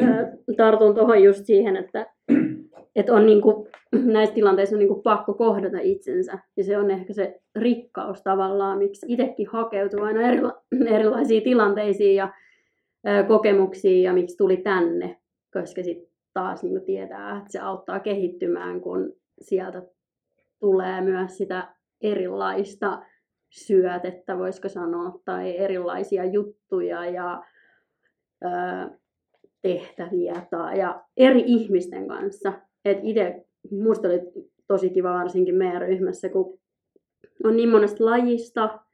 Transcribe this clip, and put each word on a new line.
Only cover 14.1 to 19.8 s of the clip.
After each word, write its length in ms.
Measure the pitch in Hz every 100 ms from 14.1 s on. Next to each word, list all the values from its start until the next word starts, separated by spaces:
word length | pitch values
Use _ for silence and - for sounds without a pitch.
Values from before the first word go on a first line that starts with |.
miksi 240 | 180 180 -
tuli 200 | 190 185
tänne. 600 | 190 185 170 170 180 - _ _ _
Koska 300 | 185 170 -
sit 260 | 175 170 - _ _
taas 300 | 190 185 190
niinku 220 | 185 190 190
tietää, 520 | 190 190 196 202 202
että 140 | 202
se 80 | 190
auttaa 400 | 196 185 - 190
kehittymään, 800 | 208 202 180 - 180 175 180 180
kun 320 | 180 185 - - _ _
sieltä 400 | - 190 185 185